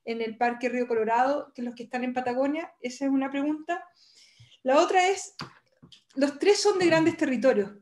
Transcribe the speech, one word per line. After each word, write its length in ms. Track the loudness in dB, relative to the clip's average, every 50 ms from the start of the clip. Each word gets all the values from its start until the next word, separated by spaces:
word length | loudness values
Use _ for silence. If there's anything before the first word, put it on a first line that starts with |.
| -10
en 180 | -8 -6 -6 -6
el 140 | -6 -4
Parque 320 | -2 -2 -2 -2 -2 -4 -4
Río 200 | -2 -2 -2 0
Colorado, 640 | 0 0 0 2 2 2 2 2 0 -2 -6 -10 _
que 80 | -12 -10
los 120 | -10 -10
que 100 | -12 -12
están 180 | -8 -6 -6 -4
en 120 | -4 -4
Patagonia. 580 | -4 -4 -2 -2 -2 -2 -2 -2 -4 -6 -10 -12 _
Esa 240 | -10 -10 -8 -6 -4
es 60 | -2 0
una 180 | 0 0 -2
pregunta. 540 | -2 -2 -2 -2 -4 -4 -6 -6 -8 -8 -8 -14 _ _ _ _ _ _ -20 _ _ _ -20 _ _ _ 0
La 160 | 2 4 4
otra 300 | 4 4 4 2 2 2
es, 280 | 0 -2 -4 -12 -16 -18 -18 -18 -20 _ _ _ _ _ -20 -20 -20 -20 _ _ -4
los 240 | -2 -2 -2 -2 0
tres 220 | 2 2 4 4
son 180 | 4 2 2 4
de 80 | 4
grandes 300 | 4 4 4 4 2 2
territorios, 560 | 0 0 -2 0 2 2 2 4 2 0 -2 -6 -18